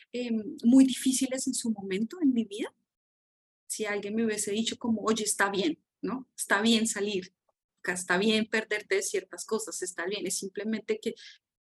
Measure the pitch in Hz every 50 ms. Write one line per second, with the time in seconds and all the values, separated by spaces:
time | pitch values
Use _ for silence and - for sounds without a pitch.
0 | - _ - 240 247 240 226 220 208 - - - - 233 262 269 269 262 247 -
1 | - 262 254 - 269 262 254 269 - 269 233 - - 233 220 202 196 196 190 196
2 | 226 226 349 370 339 269 247 226 214 196 202 220 320 508 _ _ _ _ _ _
3 | _ _ _ _ _ _ _ _ _ _ _ _ _ - - - 214 208 208 202
4 | 196 202 214 220 233 220 214 208 - 208 202 220 226 - - - - 233 226 208
5 | 190 208 220 220 214 202 - - 202 196 196 185 190 160 160 - _ _ _ -
6 | - 185 226 262 - _ _ - - - 214 196 214 226 226 220 220 226 - 214
7 | 202 202 202 185 185 - _ _ _ _ _ _ _ _ _ _ - 190 180 185
8 | - - 180 180 208 226 220 214 220 - - 220 214 - 214 208 - - 196 196
9 | 196 - - 190 - - - 180 - - 220 220 - - - - 190 180 - -
10 | 170 185 208 202 175 190 - - - 190 - 208 202 220 220 214 - - 220 220
11 | - 226 - - - - - _ _ _ _ _ _